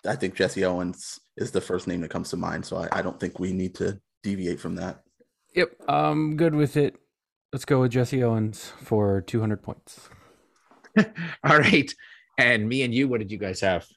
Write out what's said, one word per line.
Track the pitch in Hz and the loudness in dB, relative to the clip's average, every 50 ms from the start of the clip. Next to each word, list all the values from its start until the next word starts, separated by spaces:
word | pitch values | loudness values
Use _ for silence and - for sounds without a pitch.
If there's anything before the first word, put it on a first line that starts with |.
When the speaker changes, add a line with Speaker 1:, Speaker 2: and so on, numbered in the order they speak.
| _ | _
Speaker 1:
I | 90 113 | -4 -4
think | - - 92 - | -2 -4 -6 0
Jesse | - 95 90 - 95 95 | 0 -2 0 0 0 0
Owens | 92 90 90 90 87 85 - - - - - _ _ _ | 0 0 -2 -4 -6 -6 -10 -14 -18 -18 -18 _ _ _
is | - - - | -8 -8 -2
the | - 95 | -2 -4
first | - - 92 90 - | -2 -2 -4 -4 -2
name | 92 90 85 | -4 -4 -4
that | 82 80 | -6 -6
comes | - 92 92 - | -6 -8 -6 -6
to | - | -6
mind. | 87 90 85 82 82 - | -6 -4 -4 -6 -6 -8
So | - - 85 | -8 -8 -6
I, | 85 82 | -6 -4
I | - 95 | -4 -4
don't | 92 92 - - | -4 -4 -6 -6
think | - 87 - - | -8 -8 -6 -6
we | 90 92 | -6 -4
need | 92 92 92 92 - | -2 -4 -4 -6 -4
to | - 90 87 101 101 _ _ _ _ | -4 -4 -4 -4 -6 _ _ _ _
deviate | - 104 101 95 92 87 90 - | -6 -6 -6 -4 -4 -6 -6 -6
from | - 87 87 | -8 -8 -8
that. | 87 87 90 - - _ _ _ _ _ _ _ _ _ _ _ | -6 -8 -8 -10 -12 _ _ _ _ _ _ _ _ _ _ _
Speaker 2:
Yep, | 180 175 - - _ - - | 0 0 0 -2 _ -4 0
I'm | 143 147 151 151 151 151 156 156 151 | 0 2 2 2 2 0 0 -2 0
good | 151 170 165 151 | 2 2 2 4
with | 151 151 135 - | 2 0 2 2
it. | 147 143 - - - _ _ _ _ _ _ _ _ _ _ | 2 0 0 0 -6 _ _ _ _ _ _ _ _ _ _
Let's | - 131 - | -10 -10 0
go | - 147 131 | 2 4 4
with | 127 123 | 4 4
Jesse | 113 127 127 120 143 131 | 4 2 0 2 2 2
Owens | 123 117 113 110 110 107 107 - - - - - | 2 2 2 2 0 0 -2 -8 -16 -18 -18 -20
for | - - 117 107 104 101 98 98 | -4 0 2 4 4 4 2 2
two | 95 - - 117 | 0 -2 -2 0
hundred | 110 110 107 98 | 0 0 -2 -4
points. | - - - - _ - - - - - - _ _ _ _ _ _ _ | -6 -12 -12 -12 _ -20 -20 -20 -20 -20 -20 _ _ _ _ _ _ _
Speaker 3:
<laughs> | _ _ _ _ _ _ _ - _ | _ _ _ _ _ _ _ 0 _
All | 214 208 - - - 170 165 - - - - 147 151 | 2 2 2 -2 -8 -8 -8 -8 -4 4 6 6 6
right. | - - - 151 135 - - _ - - - - _ _ _ - | 6 6 4 4 2 0 -6 _ -18 -20 -20 -20 _ _ _ 2
And | 127 120 120 110 107 110 | 4 4 4 2 2 0
me | 123 135 | 0 0
and | 131 120 113 | 0 0 2
you, | 127 139 135 | 0 2 2
what | 123 113 | 0 -2
did | 107 95 | -2 -4
you | 107 95 | -6 -6
guys | 101 95 95 - | -6 -6 -4 0
have? | - 95 92 85 - _ _ | 2 2 2 0 -2 _ _